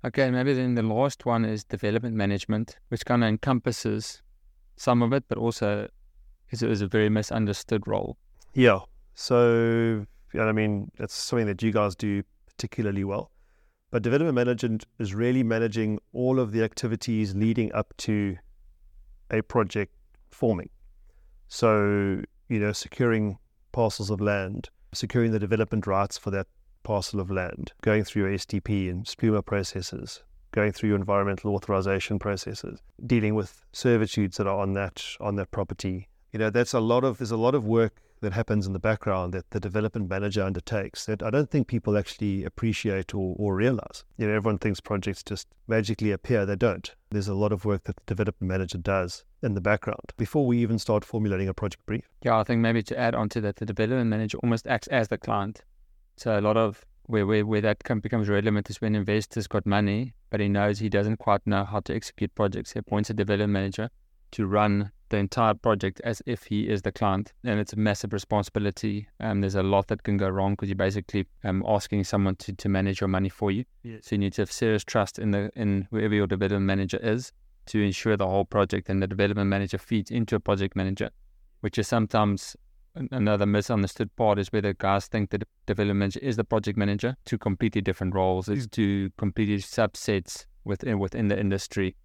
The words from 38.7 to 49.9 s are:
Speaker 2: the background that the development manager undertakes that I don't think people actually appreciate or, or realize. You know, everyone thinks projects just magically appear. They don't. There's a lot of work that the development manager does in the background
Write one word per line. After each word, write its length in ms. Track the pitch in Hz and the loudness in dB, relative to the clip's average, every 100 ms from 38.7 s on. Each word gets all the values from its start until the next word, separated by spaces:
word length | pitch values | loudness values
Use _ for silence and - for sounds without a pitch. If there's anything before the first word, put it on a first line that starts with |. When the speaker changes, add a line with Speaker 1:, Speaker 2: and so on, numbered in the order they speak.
Speaker 2:
the 80 | 95 | -2
background 520 | 107 107 - 95 90 | 0 0 0 -2 -2
that 160 | 92 - | -6 -6
the 100 | 107 | -6
development 500 | 98 101 107 117 95 | -4 -2 -2 -2 -4
manager 320 | 95 104 98 | -2 -2 -2
undertakes 640 | 95 90 - 110 95 - - | -2 -4 -4 -6 -6 -10 -6
that 160 | 107 | -4
I 80 | 95 | 0
don't 180 | 131 147 | 0 0
think 200 | 151 120 | 0 0
people 280 | 120 - 104 | -2 2 0
actually 480 | 98 - 104 98 | 0 -4 -2 -2
appreciate 720 | - - 113 104 110 95 92 | -4 -2 -2 0 -2 -2 -4
or, 220 | 101 95 87 | -4 -4 -2
or 160 | 104 | -2
realize. 480 | 95 117 123 - - - - | 2 2 2 -6 -18 -20 -4
You 100 | 110 | 0
know, 80 | |
everyone 240 | 107 107 104 | 0 0 0
thinks 220 | 110 98 | -2 -4
projects 420 | - 101 92 95 | -4 -4 -4 -8
just 240 | - 101 - _ - | -8 -10 -10 _ -2
magically 420 | 113 107 110 107 | 0 0 0 0
appear. 340 | 98 - 117 | -2 0 0
They 120 | 98 98 | 2 2
don't. 360 | 120 90 - - _ | 0 0 -8 -18 _
There's 180 | 107 98 | -4 -2
a 60 | |
lot 180 | 98 104 | 0 0
of 120 | 101 | 0
work 200 | 107 98 | 0 -2
that 100 | - | -4
the 80 | - - | -10 -6
development 420 | 95 104 - 95 | -2 -2 -2 -4
manager 300 | 92 92 92 | -2 -2 -4
does 460 | 85 98 90 - _ _ | 0 0 0 -8 _ _
in 120 | 123 | -2
the 60 | 101 | 0
background 400 | 92 107 - | 2 0 0